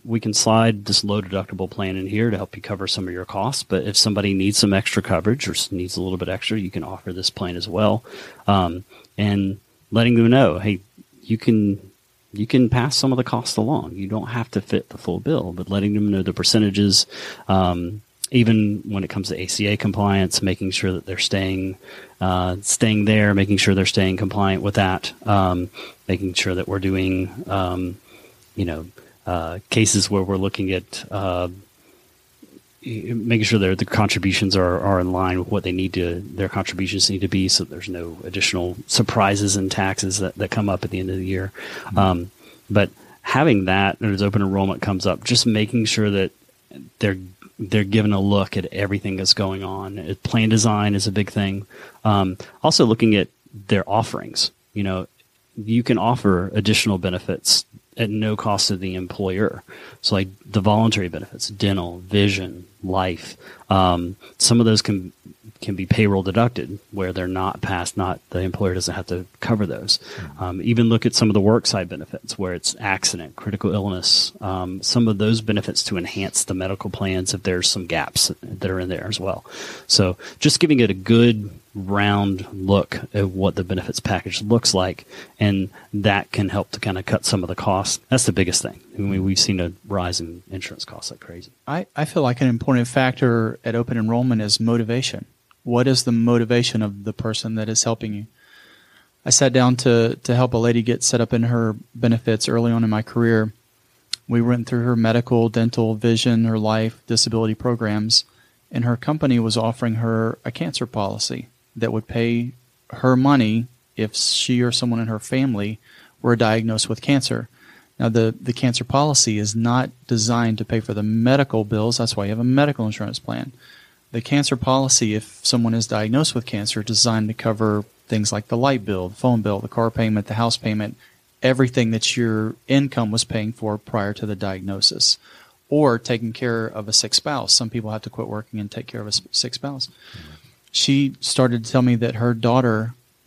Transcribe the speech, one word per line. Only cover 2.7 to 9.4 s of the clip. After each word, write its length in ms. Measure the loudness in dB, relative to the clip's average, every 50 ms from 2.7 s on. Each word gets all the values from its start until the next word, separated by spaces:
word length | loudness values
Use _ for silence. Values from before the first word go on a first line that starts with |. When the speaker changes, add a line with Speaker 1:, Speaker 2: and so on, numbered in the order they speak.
| -8 -6 -4
Speaker 1:
some 200 | -6 -4 -4 -6
of 60 | -6 -8
your 140 | -8 -10
costs, 360 | -8 -6 -4 -4 -2 -4 -6 -4
but 220 | -2 -2 -2 -2
if 140 | 0 2 2
somebody 340 | 2 2 2 0 0 0 2
needs 240 | 2 2 2 2
some 160 | 2 2 4 4
extra 300 | 2 0 0 -2 -2 0
coverage 440 | 0 0 0 2 0 0 0 -2
or 60 | -4 -4
s-, 180 | -4 -4 -4
needs 280 | -4 -6 -6 -6 -4 -4
a 20 |
little 160 | -4 -4 -4
bit 140 | -4 -4 -6
extra, 280 | -6 -6 -4 -4 -4 -4
you 120 | -4 -4
can 120 | -6 -8 -8
offer 300 | -8 -12 -12 -12 -10 -10
this 160 | -6 -6 -6
plan 280 | -4 -4 -6 -6 -6
as 120 | -6 -8 -4
well." 340 | -2 2 2 2 2 0 -2 -8 -16 -18 -18 -18 -20 -6 0
Um, 380 | 2 2 4 4 2 -2 -6 -10 -14 -20 -20 -20 _ _ -2
and 420 | 0 0 2 0